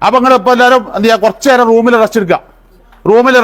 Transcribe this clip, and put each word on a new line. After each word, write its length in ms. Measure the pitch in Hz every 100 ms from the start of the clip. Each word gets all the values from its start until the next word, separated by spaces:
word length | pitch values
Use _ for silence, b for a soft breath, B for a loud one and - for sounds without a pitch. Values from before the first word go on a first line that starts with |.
| 202
അപ്പൊ 120 | 220
നിങ്ങൾ 140 | 254 254
ഇപ്പൊ 120 | 190 240
എല്ലാവരും 280 | 247 254 202 196
എന്ത് 100 | 220
ചെയ്യാ? 100 | 226
കുറച്ചു 240 | 220 - 277
നേരം 160 | 247 233
റൂമിൽ 220 | 226 233 240
റെസ്റ്റ് 180 | 220 226
എടുക്കുക. 200 | 180 160 - _ _ _ _ _ 170
റൂമിൽ 260 | 226 254 254